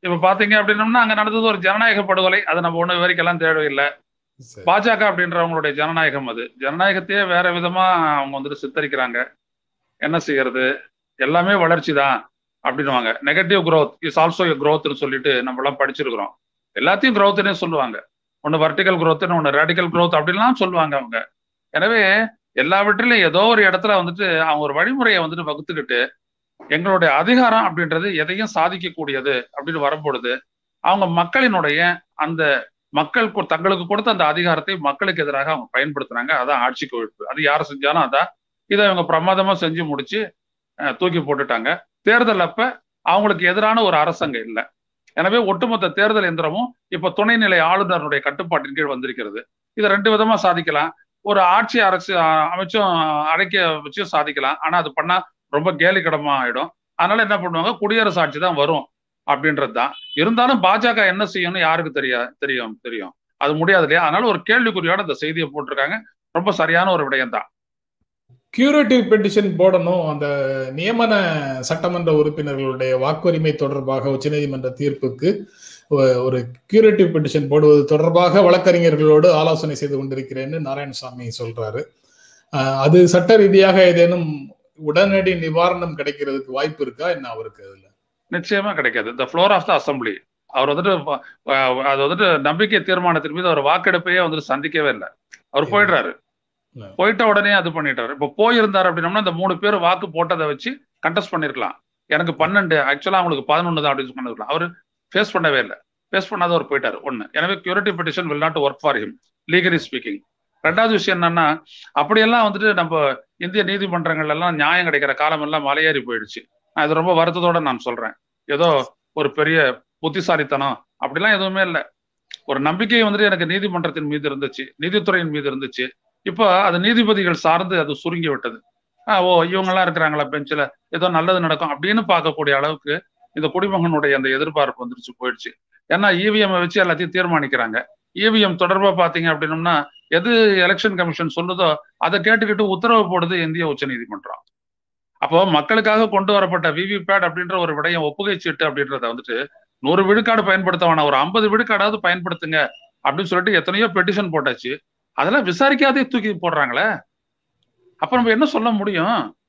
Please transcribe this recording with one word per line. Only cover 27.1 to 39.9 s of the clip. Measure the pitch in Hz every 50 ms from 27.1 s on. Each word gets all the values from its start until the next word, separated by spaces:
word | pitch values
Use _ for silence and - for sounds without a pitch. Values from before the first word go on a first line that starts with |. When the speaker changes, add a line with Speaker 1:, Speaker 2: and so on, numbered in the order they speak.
| 135
Speaker 1:
அதிகாரம் | 143 170 196 247 247 254 233 220 220 220
அப்படின்றது | 190 165 156 175 156 160 160 180 202 190
எதையும் | 156 151 160 180 196 220 208 -
சாதிக்கக்கூடியது | 165 160 180 190 185 170 180 - - 156 143 139 135 127 143 135 127 123 _ _
அப்படின்னு | - 143 156 165 160
வரும்பொழுது, | 143 139 147 156 151 151 135 123 117 123 123 131 _ _ _ _ _ _ _ _
அவங்க | _ - 185 202 196 180 170 170 170
மக்களினுடைய | 175 - 262 262 247 208 185 156 147 147 156 175 175 175 175 _ _ _
அந்த | - 151 156 165 160 160 147 139 127 - - _ _ _ _
மக்கள் | - 143 156 151 - 247 226 214
கொ-, | 214 202 180
தங்களுக்கு | - 160 160 170 190 196 180 175
கொடுத்த | 170 202 202 208 240
அந்த | 220 180 165
அதிகாரத்தை | 151 151 160 175 175 170 160 156 - 196 180
மக்களுக்கு | 147 139 139 - 202 196 185 165 151
எதிராக | 147 139 131 - 151
அவங்க | 160 143 120 - _ 123
பயன்படுத்துறாங்க. | 139 151 147 139 131 - 120 120 120 139 160 139
அதான் | 123 120 147 131 120
ஆட்சி | 127 127 - 147 131 -
கவிழ்ப்பு. | 117 113 107 _ _ 85 -
அது | 139 151 156
யார் | 143 143 147
செஞ்சாலும் | 151 143 143 139 139 143 151 170 147 131
அதான். | 131 139 170 - _ _ _ _ _ _ _
இதை | _ 202 202 208 202
இவங்க | 185 175 170 - 165
பிரமாதமா | 160 160 185 190 185 190 190 196 170
செஞ்சு | 170 165 160 165 170
முடிச்சு, | 151